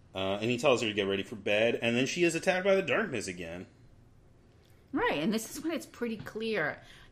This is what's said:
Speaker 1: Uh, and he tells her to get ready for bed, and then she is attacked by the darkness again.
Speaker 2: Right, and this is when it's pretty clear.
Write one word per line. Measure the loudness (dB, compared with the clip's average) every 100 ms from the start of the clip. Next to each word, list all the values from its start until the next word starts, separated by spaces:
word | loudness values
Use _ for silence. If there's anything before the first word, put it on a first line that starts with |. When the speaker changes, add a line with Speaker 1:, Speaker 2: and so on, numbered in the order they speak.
| -12
Speaker 1:
Uh, | -4 -2 0
and | 0
he | 2
tells | 4 4
her | 2
to |
get | 0 0
ready | 0
for | -4 -6
bed, | 0 4 4 2
and | 0 2
then | 0
she | 2
is | 2 2
attacked | 0 2 4
by | 2
the |
darkness | 4 0 0 -4 -6
again. | -8 -8 -10 -12 -18 -20 -20 -20 -20 -20 -20 -20 -20 -20 -20 -8
Speaker 2:
Right, | -2 0 2
and | 0
this | 0 -4 -8
is |
when | -6
it's | -6 -8
pretty | -8 -6 -6
clear. | -10 -6 -2 0 -2 -4 -14 -20 -14